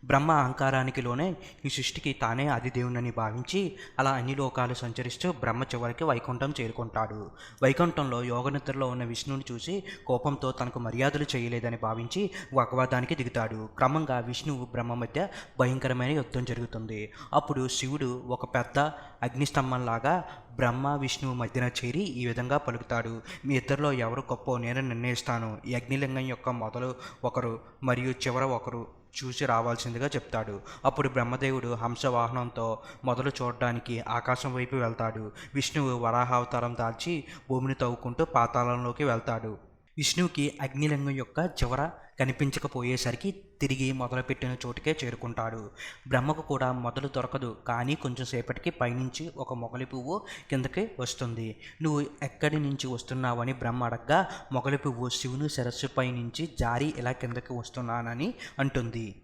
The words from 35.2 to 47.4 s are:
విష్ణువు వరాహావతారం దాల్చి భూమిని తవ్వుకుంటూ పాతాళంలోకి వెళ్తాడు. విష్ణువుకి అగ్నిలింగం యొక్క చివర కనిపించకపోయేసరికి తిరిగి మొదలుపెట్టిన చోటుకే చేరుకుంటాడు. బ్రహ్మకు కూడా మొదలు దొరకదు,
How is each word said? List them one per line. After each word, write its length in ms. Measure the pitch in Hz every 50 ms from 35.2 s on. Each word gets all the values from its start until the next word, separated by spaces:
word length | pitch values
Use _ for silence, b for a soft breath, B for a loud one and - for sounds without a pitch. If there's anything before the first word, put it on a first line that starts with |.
| 110 107 B B B B -
విష్ణువు 460 | 139 135 - - 160 143 131 127 120
వరాహావతారం 760 | 120 113 113 120 123 123 127 123 120 120 - 123 120 120 120 117
దాల్చి 440 | 120 113 113 - - 170 175 156 139 B B B B -
భూమిని 240 | 131 127 127 135 135
తవ్వుకుంటూ 520 | - 131 123 120 - - 123 120 - 165
పాతాళంలోకి 800 | 165 - 131 117 117 - 120 123 120 123 123 123 123 120 - 147
వెళ్తాడు. 540 | 139 120 113 - - 117 113 110 110 107 95 - - - - _ _ _ -
విష్ణువుకి 600 | 147 - - 165 180 170 - - 143 143 - -
అగ్నిలింగం 480 | 135 131 - 135 147 151 147 139 139 139
యొక్క 300 | 139 135 127 - - -
చివర 500 | 165 180 - - - 120 123 131 143 165 170 B B B B -
కనిపించకపోయేసరికి 1120 | 131 131 127 - 151 139 135 - - 143 - 131 123 123 127 123 - - - - - 196
తిరిగి 600 | 190 - - - - - - 135 139 131 135 131
మొదలుపెట్టిన 640 | 135 131 123 120 127 127 127 - 135 - - 127 127 123 -
చోటుకే 320 | 123 120 - - 151 160 156 -
చేరుకుంటాడు. 640 | 120 117 - - 123 113 - 113 113 113 117 107 101 B B B B B B B 135
బ్రహ్మకు 340 | 131 127 123 143 156 156
కూడా 300 | 156 - 147 131 131 127
మొదలు 360 | 127 127 123 120 117 135 131 139
దొరకదు, 500 | - 135 123 127 - 135